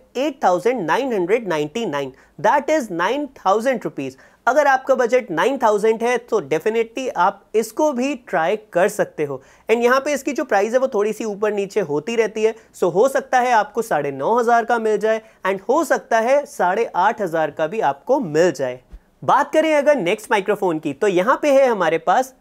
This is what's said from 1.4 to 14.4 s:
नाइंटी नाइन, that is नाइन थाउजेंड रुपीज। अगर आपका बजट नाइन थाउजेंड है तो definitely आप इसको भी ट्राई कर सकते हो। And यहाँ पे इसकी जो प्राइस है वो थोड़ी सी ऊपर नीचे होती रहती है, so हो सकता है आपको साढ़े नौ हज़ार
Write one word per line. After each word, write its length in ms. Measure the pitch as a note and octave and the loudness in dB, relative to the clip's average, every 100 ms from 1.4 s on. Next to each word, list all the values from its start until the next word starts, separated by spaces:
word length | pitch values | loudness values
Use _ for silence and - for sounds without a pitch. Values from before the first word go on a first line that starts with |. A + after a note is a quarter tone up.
| G3+ | 0
नाइंटी 360 | D#3 D3+ A#3 A3 | -4 -4 -4 -4
नाइन, 260 | C#3+ C3+ - _ - | -4 -6 -10 _ -2
that 280 | F3 C#4 A#3+ | 0 2 2
is 220 | D#4 A3 | -2 -2
नाइन 340 | E3+ F#3 C#4 D4 - F#3 | -2 -2 -2 -6 -4 0
थाउजेंड 340 | G#3 A#3+ A#3+ | 0 0 -2
रुपीज। 340 | E3 D3+ C3+ - - _ - | -4 -8 -10 -12 -20 _ 0
अगर 200 | C4+ C#4+ | 2 4
आपका 280 | C4 C4 B3+ | 2 2 0
बजट 360 | A#3+ B3+ A3 | 2 0 0
नाइन 260 | D#3+ G#3 C#4 | 0 0 2
थाउजेंड 400 | A3+ G#3 A3 A3+ | 2 2 2 0
है 140 | A#3 B3 | 0 -2
तो 240 | - A3 C#3 | -2 -4 0
definitely 580 | D#3 A3 A3+ A3+ - C4 - | -2 0 -2 -2 -4 -6 0
आप 260 | F#3 - _ G#3+ | 0 0 _ -2
इसको 360 | A3+ - D4+ | -2 0 0
भी 200 | A#3+ C4+ C#4+ - | 0 -4 -4 -4
ट्राई 260 | F3 E3 G#3+ - | -2 0 -2 -2
कर 140 | E3+ G3 | 0 0
सकते 340 | G3+ F3 - | 0 -4 -4
हो। 180 | C#3+ C3 - _ - | -6 -6 -14 _ -2
And 140 | A#3 | 2
यहाँ 160 | A#3+ C4 C#4 | 4 2 0
पे 80 | |
इसकी 180 | C#4+ D4 | -4 -4
जो 100 | C4+ | -6
प्राइस 300 | D4+ G3+ G#3+ | 0 0 2
है 60 | B3+ | 0
वो 80 | C4 | 0
थोड़ी 200 | G#3 G#3+ | 0 -2
सी 120 | G#3+ A3+ | -2 -6
ऊपर 280 | G3+ G#3+ | -2 -2
नीचे 260 | G#3 G3 G#3+ | -2 -4 -4
होती 360 | E3 D3 D3+ A#3 | -2 -4 -4 -2
रहती 280 | A3 A3 | -2 0
है, 120 | G#3+ A3+ _ - | -2 -2 _ -2
so 180 | F#3 | 0
हो 140 | E3+ C4 | 2 2
सकता 320 | C4+ C4+ B3+ | 2 0 0
है 120 | B3 | 2
आपको 280 | A#3 G3+ - | 2 0 -4
साढ़े 300 | A3+ D#3 C#3+ | -2 -2 -2
नौ 260 | C3+ D3+ | -4 0
हज़ार 260 | A#3 | 0